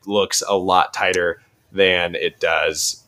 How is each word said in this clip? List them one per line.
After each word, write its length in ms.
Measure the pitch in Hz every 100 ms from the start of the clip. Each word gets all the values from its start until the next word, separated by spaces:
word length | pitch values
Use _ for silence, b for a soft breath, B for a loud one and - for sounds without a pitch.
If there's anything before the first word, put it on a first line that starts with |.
| 98
looks 360 | 101 95 - -
a 80 | 101
lot 380 | 92 90 -
tighter 480 | - 95 90 87 - b _ _
than 420 | 95 95 90 87 87
it 240 | 85 -
does 640 | 85 78 78 78 - -